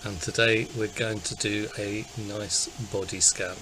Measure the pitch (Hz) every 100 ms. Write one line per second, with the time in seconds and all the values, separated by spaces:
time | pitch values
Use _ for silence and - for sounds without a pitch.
0 | - 95 - - 113 110 117 120 107 -
1 | 113 110 - - 107 104 107 - 104 104
2 | 110 - 104 104 104 - - - 107 101
3 | 92 95 - - 92 92